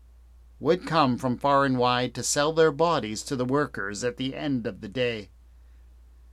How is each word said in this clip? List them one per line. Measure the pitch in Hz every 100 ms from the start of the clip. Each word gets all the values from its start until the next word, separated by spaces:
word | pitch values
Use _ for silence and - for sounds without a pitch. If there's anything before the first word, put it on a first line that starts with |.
| - - - - - -
would | 131 180 -
come | 160 135 120
from | 131 120
far | 143 139
and | 139 127
wide | 123 123 123
to | 123
sell | - 147 147
their | 160 160
bodies | 143 170 156 107 107
to | -
the | 135
workers | 127 143 139 113 98 101
at | 120 120
the | 131 131
end | 151 131 110
of | 92
the | 104
day. | 123 123 110 98 - - - - - - - - - -